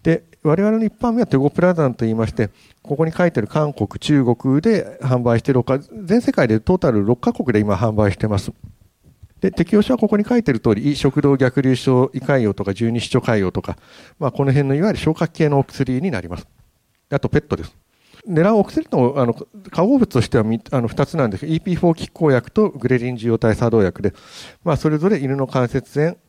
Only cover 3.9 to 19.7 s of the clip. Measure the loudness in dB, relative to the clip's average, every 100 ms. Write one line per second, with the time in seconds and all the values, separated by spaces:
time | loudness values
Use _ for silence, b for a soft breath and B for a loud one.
3.9 | -4 0 2 2 0 0 2 2 0 -2
4.9 | -6 -2 0 2 2 2 0 2 -2 -4
5.9 | -16 0 0 2 0 2 2 2 2 2
6.9 | 2 2 0 0 -2 0 0 0 0 0
7.9 | 2 0 0 -2 -2 -4 -14 -20 -20 _
8.9 | _ _ _ -20 _ -4 -2 0 2 2
9.9 | 0 2 0 2 0 0 0 0 0 0
10.9 | 0 0 2 2 2 2 2 0 0 2
11.9 | 2 0 -2 -2 0 0 -2 -6 -4 -4
12.9 | -4 -2 -2 0 0 0 -4 -8 -14 B
13.9 | B B B -6 -2 0 2 0 0 0
14.9 | 0 -2 -2 -4 -2 0 0 -2 -4 -4
15.9 | -2 -2 -4 -8 -12 -14 _ _ _ _
16.9 | _ _ -4 0 -2 -2 -8 -8 _ _
17.9 | b b b -4 2 4 2 0 -4 -2
18.9 | 0 0 2 -2 -2 -10 -20 -10